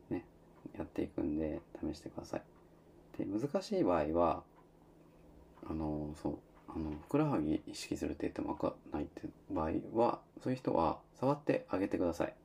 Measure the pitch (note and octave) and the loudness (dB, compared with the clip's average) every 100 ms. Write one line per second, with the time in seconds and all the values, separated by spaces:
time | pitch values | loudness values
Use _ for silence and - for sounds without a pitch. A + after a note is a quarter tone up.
0 | - F2+ - - - - - - D#2+ - | -6 -4 -4 -18 -20 -18 -16 -10 -6 -4
1 | E2 - - D2+ D#2 D2+ - - D2+ D#2 | -4 -2 0 0 0 -2 -8 -6 -6 -6
2 | - - - - - - - - - - | -8 -10 -6 -6 -8 -18 -20 -20 -20 -20
3 | - - - G#2 C#3 G3+ F#3+ F#3+ G#2+ E2+ | -16 -6 -2 -2 0 -2 0 2 4 4
4 | D2+ E2 E2+ - - - - - - - | 4 4 4 4 -4 -20 -20 -20 -20 -20
5 | - - - - - - - D#2+ D#2 D2+ | -20 -20 -20 -20 -20 -16 -8 -4 -2 -2
6 | D2+ D#2 D#2+ D2 - - - E2 D#2 D2+ | -4 -4 -6 -6 -10 -20 -10 -6 -4 -6
7 | - C#3 D#3 A2 D2+ D2+ - - - - | 0 2 4 2 2 0 -2 -10 -4 -2
8 | - - - - - - - - - D2 | -2 -2 -4 -4 -4 -2 -2 -2 -6 -6
9 | D2 - - - - F#2 D#2+ F2 - A2 | -6 -8 -12 -12 -6 -2 0 0 0 2
10 | A#2 - - - B2+ B2+ - - D#2+ - | 2 2 -8 -8 -4 -2 2 4 4 2
11 | - - B2+ D3 - - - F#2 F#2+ - | -6 -2 2 2 2 0 0 -2 0 2
12 | F2 - - - | 0 2 -2 -4